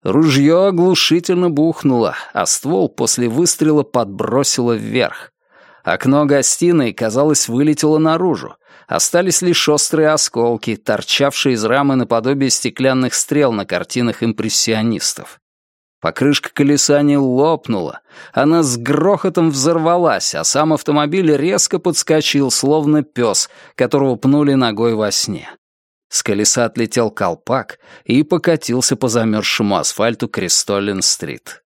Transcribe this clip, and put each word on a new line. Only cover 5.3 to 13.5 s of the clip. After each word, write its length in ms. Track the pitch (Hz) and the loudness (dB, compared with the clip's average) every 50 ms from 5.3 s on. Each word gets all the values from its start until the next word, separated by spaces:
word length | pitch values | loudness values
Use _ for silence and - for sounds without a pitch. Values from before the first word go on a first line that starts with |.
| _ _ _ _ _ - - - - _ _ | _ _ _ _ _ -20 -20 -20 -20 _ _
Окно 420 | - 85 - - 127 139 147 151 | -4 -2 0 2 2 2 2 2
гостиной, 680 | 139 143 139 127 - - - 175 175 175 160 131 113 98 | 2 2 2 2 0 -2 0 2 2 2 2 0 0 -4
казалось, 560 | - 117 110 107 127 143 156 147 - - - | -4 -6 -2 0 0 2 2 2 0 -2 -2
вылетело 480 | 117 127 147 156 151 - - 151 156 | -2 0 0 0 0 0 0 2 2
наружу. 580 | 156 160 160 160 165 180 185 139 95 - - - _ _ _ - - - | 2 2 0 0 0 0 -2 -2 -4 -6 -14 -18 _ _ _ -20 -20 -8
Остались 540 | - - - - - - 170 185 190 - - | -6 -4 -2 -2 0 0 0 2 2 0 0
лишь 260 | 185 180 170 - - | 0 0 0 0 2
острые 420 | - 151 143 - - - 156 156 151 | 0 0 0 0 0 0 2 2 2
осколки, 680 | 156 151 - - - 117 117 120 117 110 - 117 107 | 2 0 -2 -2 0 0 0 0 0 -2 -4 -6 -6
торчавшие 760 | 101 _ - 107 101 - - - - 143 139 135 - - 139 127 | -4 _ -2 -2 -2 -2 -4 -2 0 0 0 0 0 0 0 0
из 100 | 110 107 | 0 0
рамы 300 | 110 120 139 143 139 135 | 0 0 2 2 2 2
наподобие 540 | 131 117 - 117 113 110 131 139 139 135 131 | 2 2 2 0 0 0 0 0 0 0 0
стеклянных 640 | - - - 120 - - 131 135 131 131 127 123 - | 0 -2 -4 -6 -4 0 0 2 2 2 0 -2 -2
стрел 380 | - - - 147 147 143 127 | -4 -4 0 0 2 2 2